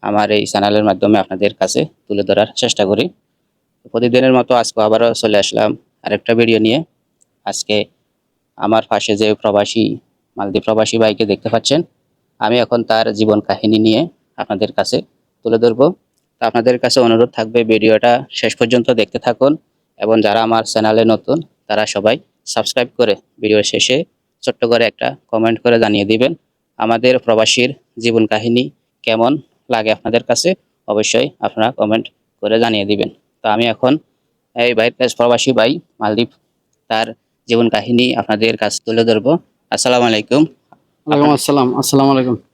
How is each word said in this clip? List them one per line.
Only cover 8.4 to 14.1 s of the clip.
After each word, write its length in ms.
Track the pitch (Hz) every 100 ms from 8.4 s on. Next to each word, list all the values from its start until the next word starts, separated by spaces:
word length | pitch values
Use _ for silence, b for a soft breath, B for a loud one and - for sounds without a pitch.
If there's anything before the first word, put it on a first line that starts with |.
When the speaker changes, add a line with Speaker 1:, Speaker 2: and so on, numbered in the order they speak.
| _ -
Speaker 1:
আমার 260 | 101 110 -
পাশে 280 | 104 - 101
যে 180 | 110
প্রবাসী, 600 | 104 110 101 101 113 107 - - _ _ -
মালদ্বীপ 280 | 101 87
প্রবাসী 340 | - 110 110 113
ভাইকে 280 | 110 101 107
দেখতে 220 | 98 113
পাচ্ছেন, 340 | 113 - 151 175 _ _ _ _ -
আমি 200 | 117 120
এখন 260 | 110 120
তার 280 | 110 110 113
জীবন 280 | 107 107 107
কাহিনী 380 | 101 95 107 110
নিয়ে 300 | 110 110 170